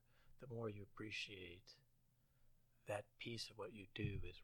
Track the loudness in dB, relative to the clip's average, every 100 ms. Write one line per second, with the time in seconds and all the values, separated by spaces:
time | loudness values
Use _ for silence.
0 | -8 -20 -16 -8 -2 2 2 2 -4 -2
1 | 0 2 0 -2 -4 -8 -12 -16 -20 -20
2 | -20 -20 -20 -20 -20 -20 -20 -6 2 2
3 | 0 -4 0 0 0 -2 -4 -4 -2 4
4 | 4 4 2 -2